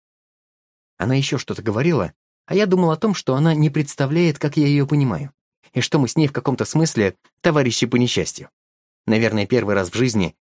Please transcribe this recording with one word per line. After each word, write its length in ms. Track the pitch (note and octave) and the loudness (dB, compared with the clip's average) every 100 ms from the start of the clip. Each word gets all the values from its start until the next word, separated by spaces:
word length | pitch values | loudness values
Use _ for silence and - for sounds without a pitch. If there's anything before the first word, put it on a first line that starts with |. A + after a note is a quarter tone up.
| _ _ _ _ _ _ _ _ _ _ | _ _ _ _ _ _ _ _ _ _
Она 180 | G2+ | -2
еще 240 | C3+ C#3 C3+ | 0 -2 -4
что-то 240 | - G#2 | -6 -8
говорила, 500 | G#2+ G#2 D#3 D3 E2+ _ _ _ - | -4 -2 0 0 -2 _ _ _ -4
а 40 | F#3 | -2
я 100 | G#3 | 2
думал 240 | F#3 E3+ | 2 2
о 60 | D#3 | 0
том, 180 | A3 | -2
что 220 | F3+ - C3 | -2 -2 0
она 180 | E3 | 2
не 160 | D3+ D3+ | 2 2
представляет, 680 | D3+ C#3+ - C#3 E3 E3+ C#3+ | 0 -4 -2 -2 2 0 0
как 160 | D3+ D#3 | -2 0
я 100 | C#3+ | 2
ее 180 | C#3+ | 2
понимаю, 480 | C#3 D3 C3 E2 C#3 _ _ _ _ | 2 2 0 -2 -8 _ _ _ _
и 80 | B2+ | -4
что 200 | - D3+ | -2 0
мы 80 | B2 | 0
с 80 | - | 2
ней 100 | D3 | 0
в 60 | |
каком-то 320 | - - B2+ | 0 -4 -2
смысле 500 | A2 D#3 D#3+ A#2 G2 - _ _ | -2 0 0 2 0 -2 _ _
товарищи 440 | F3 D3+ B2+ - A#2+ | 0 2 2 0 0
по 80 | |
несчастью. 560 | A#2+ B2 - E2 - - _ _ _ _ _ - | 2 0 0 -4 -8 -16 _ _ _ _ _ -2
Наверное, 400 | A2 A2+ G#2+ G2 | 2 2 0 0
первый 300 | B2 G#2 G2 | 0 0 0
раз 120 | F2 | -2
в 60 | |
жизни 400 | G#2 B2+ G#2+ E2+ - _ _ | -2 0 0 -2 -6 _ _